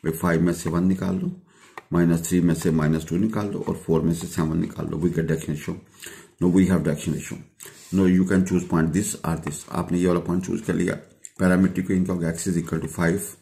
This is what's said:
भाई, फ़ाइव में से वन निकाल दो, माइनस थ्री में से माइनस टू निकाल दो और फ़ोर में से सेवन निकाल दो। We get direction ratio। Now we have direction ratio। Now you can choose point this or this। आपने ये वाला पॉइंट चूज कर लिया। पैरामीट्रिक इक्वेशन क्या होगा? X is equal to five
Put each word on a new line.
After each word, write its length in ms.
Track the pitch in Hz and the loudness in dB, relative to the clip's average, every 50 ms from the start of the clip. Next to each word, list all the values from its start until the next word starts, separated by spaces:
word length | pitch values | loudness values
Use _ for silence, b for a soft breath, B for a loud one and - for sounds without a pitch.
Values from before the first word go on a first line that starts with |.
| - | -2
भाई, 60 | 82 | -2
फ़ाइव 300 | 80 - - 87 82 80 | -4 0 0 2 2 4
में 120 | 85 87 85 | 2 2 0
से 160 | 85 - 85 | -2 -4 -2
वन 140 | 80 87 92 | -2 2 2
निकाल 340 | 95 95 92 95 92 92 | 2 2 0 -2 -4 -2
दो, 240 | 92 92 - - - B B B B B B B B B B 80 | -2 -4 -6 -8 -8 B B B B B B B B B B 2
माइनस 340 | 85 87 85 85 82 82 | 2 4 4 2 2 0
थ्री 140 | - 90 90 | 0 2 2
में 140 | 85 87 80 | 4 4 2
से 160 | 78 - 90 | 2 0 0
माइनस 340 | 78 80 76 78 80 80 78 | 2 2 2 2 0 0 -2
टू 120 | - 82 | -2 -2
निकाल 320 | 87 104 113 - 107 104 101 | 0 0 0 0 -2 -4 -4
दो 100 | 101 - | -6 -6
और 180 | - - 85 | -4 -6 -6
फ़ोर 240 | - - - 82 80 | -6 -2 0 0 2
में 120 | 76 82 82 | 2 2 0
से 140 | 82 90 | -2 -4
सेवन 300 | 82 - 87 82 78 80 | -6 -2 -2 -2 0 0
निकाल 280 | 85 85 80 - 82 80 | -2 -2 -4 -6 -8 -6
दो। 120 | 80 80 | -6 -4
We 120 | 78 82 87 | -2 -2 0
get 100 | 82 85 | 0 0
direction 300 | 82 78 80 - - - | 0 0 -2 -2 -2 -6
ratio। 260 | 76 76 - - 85 92 - B B B B B B B B B B B 90 | -6 -6 -6 -8 -10 -10 -12 B B B B B B B B B B B 0
Now 120 | 90 87 | 4 6
we 120 | 95 92 90 | 6 6 6
have 140 | 92 82 73 | 4 2 2
direction 260 | 78 73 - - 87 76 | 0 -2 -2 -4 -4 -4
ratio। 240 | 76 - - - - - _ _ B B B B B B B 90 | -4 -6 -10 -12 -14 -14 _ _ B B B B B B B 0
Now 240 | 92 95 92 92 92 | 2 4 6 6 4
you 120 | 92 92 | 4 4
can 200 | 98 92 92 - | 4 2 2 2
choose 200 | 90 87 - - 87 | 2 0 0 2 2
point 220 | 82 80 82 73 | 2 2 2 2
this 240 | 95 107 - - - - | 0 -2 -2 -6 -6 -4
or 220 | 82 82 85 82 | -4 -4 -4 -4
this। 220 | 73 73 - - - | -8 -8 -8 -12 -8
आपने 300 | - - 85 - 90 90 | -6 -6 -4 -2 0 2
ये 80 | 90 | 2
वाला 120 | 90 87 87 | 4 2 2
पॉइंट 260 | 87 - 87 92 92 | 0 0 -2 -2 -2
चूज 160 | - 87 - | -2 -6 -4
कर 140 | - - 87 | -2 -2 -2
लिया। 180 | 85 87 90 - - - - _ _ _ - _ - | 0 0 -2 -2 -6 -8 -18 _ _ _ -20 _ 0
पैरामीट्रिक 460 | 95 90 90 90 95 92 - 95 92 | 4 4 6 6 4 2 2 -2 -2
इक्वेशन 200 | - 98 92 90 | 0 0 0 2
क्या 100 | 90 90 | 0 -2
होगा? 180 | 87 82 82 82 | -2 -2 -2 -4
X 60 | - | -4
is 160 | - 98 87 | -4 -2 -2
equal 240 | 85 82 - 82 82 | -2 -2 -2 -4 -4
to 80 | 80 78 | -4 -6
five 300 | 78 - 87 85 85 80 - - - _ | -4 0 0 2 2 0 -4 -8 -14 _